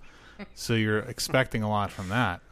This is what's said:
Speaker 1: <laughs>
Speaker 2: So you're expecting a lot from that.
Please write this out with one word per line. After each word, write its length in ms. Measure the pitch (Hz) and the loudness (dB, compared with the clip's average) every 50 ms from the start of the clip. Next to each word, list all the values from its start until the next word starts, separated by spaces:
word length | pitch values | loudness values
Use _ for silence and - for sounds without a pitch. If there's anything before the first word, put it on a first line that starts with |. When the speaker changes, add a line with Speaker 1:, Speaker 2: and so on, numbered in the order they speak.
| - | -18
Speaker 1:
<laughs> 40 | - - - - - - - 208 - - | -20 -20 -20 -20 -20 -16 -16 -16 -14 -14
Speaker 2:
So 200 | - - - 120 | -10 -2 0 2
you're 260 | 113 110 107 107 107 | 2 4 4 2 2
expecting 640 | 104 - 117 - - - 139 131 131 - - 117 107 | 0 -2 -6 -6 -4 0 2 2 2 2 0 -2 0
a 40 | 107 | 0
lot 220 | 107 104 101 95 | 0 0 0 -2
from 200 | - - 98 90 | -4 -8 -6 -2
that. 300 | 98 120 123 101 87 90 - - | 0 2 2 2 0 -4 -8 -14